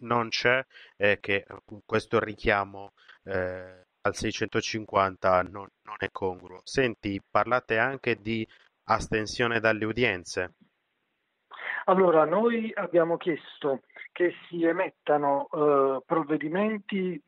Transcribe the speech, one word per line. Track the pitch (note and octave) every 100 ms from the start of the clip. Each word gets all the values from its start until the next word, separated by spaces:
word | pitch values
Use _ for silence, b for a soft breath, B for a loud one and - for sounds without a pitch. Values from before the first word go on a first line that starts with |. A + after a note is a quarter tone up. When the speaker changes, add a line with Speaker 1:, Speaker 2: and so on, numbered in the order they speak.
Speaker 1:
non | A#2 A#2+ A2+
c'è | - A#2+ B2+ C3 B B -
e | G2+ G2
che, | - G2 -
eh, | G2 - G#2
questo | - A2 - A#2
richiamo, | G#2+ G2 A2+ G2+ G2 G2 G2 b b b
eh, | - F#2+ F#2 F#2 F#2 F#2 _ _
al | G2+
seicentocinquanta | - A2 - G#2+ A2+ - A2 G#2+ G2+ F#2+ F#2 F#2+ F2+
non, | F2+ G2 G2 _
non | - G#2
è | F#2+
congruo. | - F#2+ F2+ F2+ F2+
Senti, | - - B2+ G#2+ G#2+ G2 -
parlate | G#2+ G#2+ B2 - A2
anche | B2 C3+ B2 G#2+
di | G#2 A2+ A2 b b _
astensione | - A2+ - A2 G#2 - A#2+ A#2
dalle | A2 G#2+
udienze. | A2 A2 B2 F#2 E2+ - F2+ - _ _ _ _ _ _ _ _ _ B B B -
Speaker 2:
Allora, | F#3 F#3 D#3+
noi | D3+ F#3 A#3 A#3 A3
abbiamo | - F3+ E3+ E3 E3
chiesto | F3+ D3 - - D3 C3 - B B
che | - F3 - -
si | E3+
emettano, | E3 E3+ F3 - - D3 C#3+ C#3 C#3+
eh, | D#3+ D3 C#3+ C3+ C3 -
provvedimenti, | E3 D3 D3+ D3+ F3+ G#3+ G#3+ - G3 F#3 E3